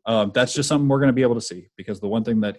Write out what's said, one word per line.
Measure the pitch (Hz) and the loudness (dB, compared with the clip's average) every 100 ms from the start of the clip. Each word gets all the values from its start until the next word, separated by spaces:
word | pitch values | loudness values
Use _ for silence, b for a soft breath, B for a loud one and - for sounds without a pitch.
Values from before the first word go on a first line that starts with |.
| 110 | -2
Um, | 113 104 | 0 0
that's | 123 123 | 0 0
just | 147 139 | -2 0
something | 151 139 | 0 2
we're | 135 | 4
gonna | 139 | 4
be | 123 | 4
able | 127 117 | 2 0
to | |
see, | - 90 90 - | -4 -14 -18 -18
because | 95 101 | -10 -8
the | 101 | -2
one | 113 | -2
thing | 113 110 | 0 0
that | 104 | -2